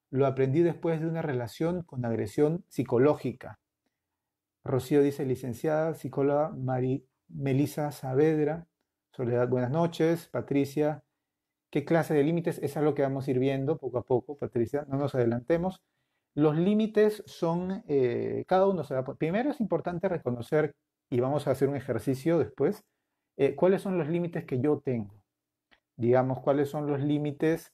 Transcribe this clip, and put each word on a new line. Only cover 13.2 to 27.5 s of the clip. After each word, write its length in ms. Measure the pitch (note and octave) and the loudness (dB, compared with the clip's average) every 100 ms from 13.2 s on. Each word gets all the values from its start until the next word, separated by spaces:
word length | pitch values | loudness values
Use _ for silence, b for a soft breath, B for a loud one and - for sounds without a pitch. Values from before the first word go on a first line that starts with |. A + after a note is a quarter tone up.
| C#3 | -2
a 40 | |
ir 80 | B2+ | 0
viendo 380 | C3+ C3+ C3+ D#3+ | 0 0 -2 -4
poco 220 | C3 A#2+ | -4 -6
a 40 | - | 0
poco, 320 | B2+ - C#3+ | 0 0 -8
Patricia, 480 | A#2 A#2+ A2+ C#3+ D3 | -4 -2 0 -2 -2
no 80 | C3+ | -2
nos 180 | C#3+ C3 | 0 2
adelantemos. 640 | A#2+ A#2+ B2 E3+ F#3 - _ _ _ _ _ D3 | 2 0 0 0 0 -6 _ _ _ _ _ 2
Los 220 | D3+ D3+ | 2 4
límites 640 | F#3 G#3+ A3 G#3+ G#3+ G#3+ - | 4 2 2 4 2 2 -12
son, 560 | - E3 F3 F#3 F#3+ - | -4 -2 -2 -4 -6 0
eh, 580 | C#3+ B2 A#2 A2+ A#2 - | 2 2 0 -2 -4 0
cada 200 | F#3 G3 | 4 4
uno 160 | F#3 C3+ | 2 -2
se 100 | C3 | -4
da 80 | C3 | -6
por, 120 | B2+ | -4
primero 340 | D3+ G3+ C#4+ | -2 0 -2
es 100 | - | -2
importante 480 | G#3 E3+ F3 E3+ G3 | -2 -2 -2 -4 -2
reconocer, 640 | E3+ B2+ A#2+ A#2+ D3+ D3+ - _ _ _ | -2 -4 -6 0 0 0 -4 _ _ _
y 100 | B2 | 0
vamos 260 | B2+ C#3+ C3+ | 0 0 0
a 40 | |
hacer 180 | C3 C#3 | 2 0
un 60 | C#3 | 0
ejercicio 640 | - A2+ - C3+ E3 E3+ | -4 -4 -2 -2 0 2
después, 440 | - - D3 G3+ _ _ _ _ _ - | 0 0 -2 -2 _ _ _ _ _ 0
eh, 180 | C#3 - | 0 2
cuáles 260 | F3+ G3 | 2 2
son 140 | G3 F3+ | -2 -2
los 120 | D3 | 0
límites 360 | E3+ E3+ E3+ - | -2 -2 -6 -4
que 140 | B2+ | 0
yo 180 | D3 D3 | 0 0
tengo. 360 | - A#2+ G2+ - _ _ _ _ _ b _ - | -2 -4 -6 -14 _ _ _ _ _ b _ -2
Digamos, 420 | A#2 B2+ C3 C3 | 4 4 2 0
cuáles 280 | D3 C#3+ C#3+ | 0 0 0
son 180 | D#3 D3 | -2 -4
los 120 | C#3 | -2
límites 720 | D3 D3 D3 C#3 D#3+ | 0 0 -2 0 0